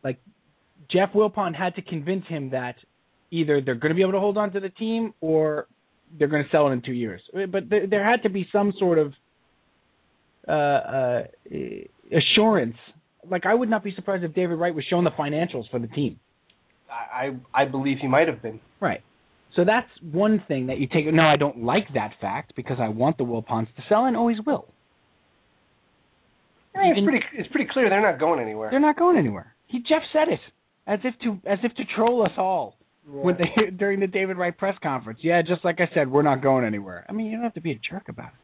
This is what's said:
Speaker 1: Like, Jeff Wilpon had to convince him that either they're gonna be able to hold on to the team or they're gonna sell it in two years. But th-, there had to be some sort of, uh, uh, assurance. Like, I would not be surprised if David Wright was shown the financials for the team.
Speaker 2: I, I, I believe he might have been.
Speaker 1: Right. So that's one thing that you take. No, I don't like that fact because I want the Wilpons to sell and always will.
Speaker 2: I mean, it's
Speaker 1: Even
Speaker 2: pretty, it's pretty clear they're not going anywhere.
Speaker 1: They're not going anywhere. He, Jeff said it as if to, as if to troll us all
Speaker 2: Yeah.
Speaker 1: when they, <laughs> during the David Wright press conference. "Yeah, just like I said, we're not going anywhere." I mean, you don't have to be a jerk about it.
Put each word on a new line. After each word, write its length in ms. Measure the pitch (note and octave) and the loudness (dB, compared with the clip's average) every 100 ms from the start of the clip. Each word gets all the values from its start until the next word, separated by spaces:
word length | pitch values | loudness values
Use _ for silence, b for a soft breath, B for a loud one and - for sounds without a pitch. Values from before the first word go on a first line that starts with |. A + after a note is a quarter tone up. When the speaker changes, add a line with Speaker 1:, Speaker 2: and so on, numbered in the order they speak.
Speaker 1:
Like, 160 | C#3 C3 _ _ _ _ _ _ D3+ | -8 -8 _ _ _ _ _ _ -2
Jeff 220 | F3+ F#3+ | 0 2
Wilpon 420 | G3 G#3+ G#3 F#3 D#3 | 2 2 0 -4 -2
had 180 | F#3 F#3 | -6 -6
to 60 | |
convince 440 | - E3 D3 F#3+ - | -8 -8 -4 -4 -4
him 220 | D#3+ C3 | -8 -4
that 260 | B2+ B2 B2 _ _ _ _ _ | -6 -6 -12 _ _ _ _ _
either 300 | E3 D3+ D3 | -2 2 2
they're 140 | C3 | 2
gonna 200 | A#2+ D3+ | 0 0
be 80 | E3 | 2
able 100 | F#3+ | 2
to 80 | F#3+ | 2
hold 160 | G#3 G3+ | 0 0
on 160 | G#3 | -2
to 80 | G3 | -4
the 80 | F#3+ | -8
team 460 | - A3 A3+ A3+ - | -6 -4 -2 -4 -6
or 460 | D#3+ D#3+ D#3 D3+ - _ _ _ _ D#3+ | 0 2 2 -2 -8 _ _ _ _ -2
they're 100 | D3 | 2
gonna 200 | D3+ C#3+ | 2 2
sell 160 | D#3+ D3 | 4 4
it 40 | |
in 100 | B2+ | 2
two 100 | B2+ | -2
years. 300 | B2 A2+ F2+ - | -4 -4 -8 -10
But 380 | F#3 F#3+ G3 F3 | -8 -4 -4 0
th-, 180 | G#3 F#3+ | 0 2
there 160 | G3+ | 0
had 180 | G3+ A#3+ | 2 2
to 40 | A3 | 0
be 180 | F#3+ F3+ | -2 0
some 200 | G#3 G3+ F#3+ | 2 2 2
sort 200 | F3+ E3 | 2 4
of, 140 | D3 - _ _ _ _ _ _ _ _ _ _ _ _ - | 2 -4 _ _ _ _ _ _ _ _ _ _ _ _ -2
uh, 60 | |
uh, 720 | D#3 C#3+ C#3+ - C3+ B2+ B2 - _ - D2+ B1 G#1 G1+ _ _ | 0 2 0 0 -2 0 0 -4 _ -14 -10 -10 -10 -16 _ _
assurance. 600 | D#3+ - - A3 G3+ A#2 A#2 - _ _ _ E3+ | 0 2 4 4 2 0 -6 -20 _ _ _ -6
Like, 160 | F3+ F#3 | -4 2
I 80 | |
would 160 | A3+ A#3+ | 2 2
not 140 | A3 | -2
be 100 | G3+ | -2
surprised 300 | F#3 F#3+ F#3+ | -8 -4 -4
if 100 | E3+ | -2
David 220 | D#3+ F3+ E3 | -2 -2 0
Wright 180 | F3 | -2
was 100 | D#3 C3 | -2 -2
shown 140 | F3+ | 2
the 60 | F3 | 2
financials 580 | - C#3+ D3+ F3 C3 A2 | 0 -4 -2 -2 -6 -6
for 80 | B2 | -6
the 80 | A#2 | -6
team. 320 | C#3+ C#3 - _ _ _ _ _ _ _ | -2 -4 -4 _ _ _ _ _ _ _
Speaker 2:
I, 400 | A#2 A2+ B2+ C#3 B2+ - | -14 -10 -6 -6 -8 -4
I, 80 | - | 0
I 20 | C3+ | 0
believe 320 | C3+ C#3 C3+ | 0 -2 -2
he 60 | C#3 | 2
might 180 | C3+ E3 | 2 2
have 160 | A#2 | -2
been. 180 | A2+ A2+ _ _ | -10 -14 _ _
Speaker 1:
Right. 200 | F3+ - _ _ _ _ _ | -4 -4 _ _ _ _ _
So 100 | - | 0
that's 240 | F3 A3+ A#3+ - | 2 2 -2 -16
one 420 | E3+ D#3 G#3+ G#3+ - | -6 0 2 2 0
thing 180 | C#3 B2+ | -4 -2
that 120 | C3 | -2
you 80 | C3+ | 0
take. 200 | E3 D3+ | 0 4
No, 100 | D#3+ | 4
I 140 | D#3+ C#3+ | 6 4
don't 260 | C#3+ B2 | 2 -2
like 220 | A#2 E3+ G3+ | 0 0 0
that 180 | C3 G#2+ - | -4 -6 -6
fact 340 | G2+ A2+ - - | -8 -8 -10 -14
because 220 | - B2+ | -8 -4
I 80 | A2+ | -2
want 300 | A2 C3 D#3 | 2 0 0
the 60 | |
Wilpons 420 | B2 A#2 A2+ A#2 A#2 - | -4 -4 -4 -4 -4 -10
to 60 | - | 2
sell 180 | G#3+ C4 | 2 4
and 100 | A3+ | 2
always 220 | A#3 A3 | 0 0
will. 220 | A3+ - - _ _ _ _ _ _ _ _ _ _ _ _ _ _ _ _ _ _ _ _ | -2 -4 -4 _ _ _ _ _ _ _ _ _ _ _ _ _ _ _ _ _ _ _ _
Speaker 2:
I 40 | F#4+ | 2
mean, 120 | F#4+ | 4
it's 80 | G3+ | 6
Speaker 1:
Even 60 | G3+ | 4
Speaker 2:
pretty, 160 | C4 - | 2 -2
it's 140 | C4 - | -8 -6
pretty 200 | D4 C4 | -4 -2
clear 200 | C4+ A#3 | 2 4
they're 100 | G3 | 4
not 180 | G#3+ C#3+ | 2 2
going 220 | D#3 D#3+ | 0 0
anywhere. 300 | A2 G#2+ A2 | -2 -6 -2
Speaker 1:
They're 100 | C4 | 2
not 180 | D4+ D4 | 2 4
going 200 | F4 E4+ | 4 4
anywhere. 360 | C3+ G2 - _ _ | 2 -2 -12 _ _
He, 140 | B3 | -8
Jeff 220 | A#3+ D#4 - | 0 0 2
said 160 | D#4 D#4 | 0 2
it 120 | E3 - _ _ _ - | 0 -6 _ _ _ -6
as 140 | G#3 | -4
if 100 | B3 A#3+ | -4 -4
to, 180 | A#3+ G3 - | -6 -4 -4
as 100 | G3 | -2
if 120 | A#3 | -2
to 80 | - - | -4 -8
troll 300 | - A3+ B3 | 0 2 4
us 80 | G3+ - | 0 0
all 380 | F#3 F3+ A2 _ _ _ D3 | -2 -2 -4 _ _ _ -16
Speaker 2:
Yeah. 140 | C#3 | -2
Speaker 1:
when 160 | F3+ F3 | 0 0
they, 340 | E3+ - G#3 | 0 2 0
<laughs> 60 | F#3 | 0
during 240 | G3+ G3 | -2 0
the 60 | G3 | -2
David 320 | G3 F#3+ F3+ | -2 -4 -2
Wright 180 | F3 E3+ | -4 -2
press 180 | G3 F#3+ | -4 -4
conference. 380 | D#3 C3+ A2 A2+ | -4 -6 -8 -6
"Yeah, 200 | D#3+ E3+ | 0 2
just 240 | D#3+ F3 F3 | 2 -2 -2
like 140 | E3+ | 0
I 80 | E3+ | 0
said, 160 | E3+ C#3 | 0 2
we're 120 | C#3 | 4
not 200 | D3+ C3 | 4 4
going 220 | C#3 C3 | 4 4
anywhere." 400 | A#2 G#2 G2 F2 - | 2 -2 -8 -14 -10
I 60 | |
mean, 140 | G#3 A3 | -8 -6
you 60 | A3 | -4
don't 80 | |
have 100 | A#3+ | -6
to 60 | E3+ | -6
be 120 | E3 | -6
a 80 | B2 - | -6 -8
jerk 180 | F#3 - | -10 -12
about 200 | A2+ A#2+ | -14 -16
it. 100 | _ | _